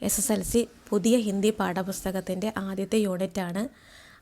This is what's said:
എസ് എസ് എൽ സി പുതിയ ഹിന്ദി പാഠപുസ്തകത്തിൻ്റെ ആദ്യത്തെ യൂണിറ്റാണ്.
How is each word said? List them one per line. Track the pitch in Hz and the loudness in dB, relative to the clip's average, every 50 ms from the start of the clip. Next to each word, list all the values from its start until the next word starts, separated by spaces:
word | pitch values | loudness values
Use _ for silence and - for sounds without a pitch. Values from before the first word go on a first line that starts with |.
എസ് | - 202 - - | -4 -2 0 0
എസ് | 202 - | 0 0
എൽ | 220 196 180 | 0 0 0
സി | - - 233 233 - - - - - | 0 2 2 2 0 -4 -14 -8 -4
പുതിയ | - 208 175 233 233 254 | -2 2 4 6 4 4
ഹിന്ദി | 226 208 190 196 196 214 | 4 2 0 2 2 2
പാഠപുസ്തകത്തിൻ്റെ | 220 - 196 185 175 185 190 190 190 - - 190 185 190 180 - 185 185 185 220 214 - | 2 2 0 -2 -2 -2 -4 -4 -6 -6 -4 -4 -4 -4 -4 -4 -4 -4 -4 -4 -4 -4
ആദ്യത്തെ | 196 190 196 190 196 190 - 226 | -4 -4 -4 -4 -2 0 2 2
യൂണിറ്റാണ്. | 214 196 185 175 190 190 - 202 185 175 175 196 220 277 - - - - - - - - - - | 2 2 0 0 -2 -2 -2 -4 -4 -2 -2 -2 -4 -4 -6 -12 -20 -20 -20 -20 -20 -20 -20 -18